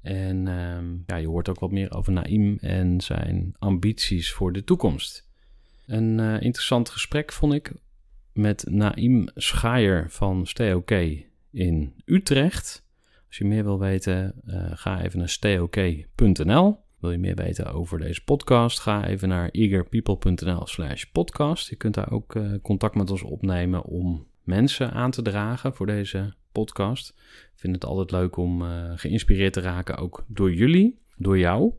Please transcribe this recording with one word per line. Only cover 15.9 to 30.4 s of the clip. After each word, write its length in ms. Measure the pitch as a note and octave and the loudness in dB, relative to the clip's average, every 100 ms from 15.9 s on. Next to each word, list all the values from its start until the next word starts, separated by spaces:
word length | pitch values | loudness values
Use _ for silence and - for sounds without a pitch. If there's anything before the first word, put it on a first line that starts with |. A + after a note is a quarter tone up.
| D#2 - - | -2 -8 4
punt 280 | A2 F2 D#2 | 6 6 4
N 60 | C3 | 6
L. 260 | F#3+ G#3 _ _ | 6 2 _ _
Wil 120 | F2 | -4
je 60 | F2 | -2
meer 180 | F#2 F2+ | -2 -2
weten 380 | F2 E2+ - | -4 -4 -6
over 260 | - E2+ E2+ | -6 -6 -4
deze 240 | E2+ F2+ | -4 -6
podcast, 560 | - C#3 - A#2+ A#2 - | 0 0 4 4 4 0
ga 280 | - G#2 G#2 | -2 -2 -2
even 200 | F#2+ F#2 | -2 0
naar 220 | F2+ F2 | 0 -2
eagerpeople 680 | - G#2+ G2 F2 A2+ - F#2+ | 2 2 2 0 -2 0 0
punt 240 | F#2+ F2 E2+ | 2 0 -2
N 40 | |
L 140 | F2 - | -4 -6
slash 380 | - D2+ - | -8 -8 -8
podcast. 680 | - - E3+ - D3 E3+ - | -4 -2 -2 0 0 0 -6
Je 60 | G#2+ | -4
kunt 180 | A2 | -2
daar 180 | G#2 G2 | -2 -2
ook, 240 | A2 - A2+ | -4 -4 -6
eh, 160 | G#2 G2+ | -4 -6
contact 340 | - G2+ A2 G#2 | -2 0 0 0
met 140 | F#2 | 0
ons 120 | G2 | -2
opnemen 640 | - - G2 F2+ F2+ F2+ | -6 -4 -2 0 0 -2
om 440 | - F2 F2+ E2 - _ | -4 -4 -2 -4 -8 _
mensen 480 | - F#2 C3+ - B2 | -2 2 2 2 -4
aan 200 | A#2 B2 | -2 -2
te 100 | B2+ | -2
dragen 520 | A2 G2+ G#2 B2 C3+ - | -4 -2 -4 -4 -6 -4
voor 100 | G2 | -4
deze 480 | G#2 G2 F#2+ G2+ - _ | -4 -4 -6 -6 -10 _
podcast. 580 | - A2 - G2+ C3 - _ _ - - | -6 -6 -2 -2 -2 -8 _ _ -20 -20
Ik 60 | _ | _
vind 140 | F2+ F2+ | -4 -4
het 100 | A#1+ | -4
altijd 260 | F#2 F#2+ | -4 -2
leuk 260 | F#2 F2+ - | 0 0 0
om, 240 | F2 F2 | -2 -2
eh, 300 | E2+ E2+ E2+ F2 | -4 -6 -8 -8
geïnspireerd 580 | - G#2+ - G2 G2 | -2 2 6 6 6
te 80 | F#2+ | 2
raken, 360 | F2+ F2 - - | -4 -4 -6 -6
ook 260 | F2 - - | -6 -8 -10
door 260 | G#2+ | 0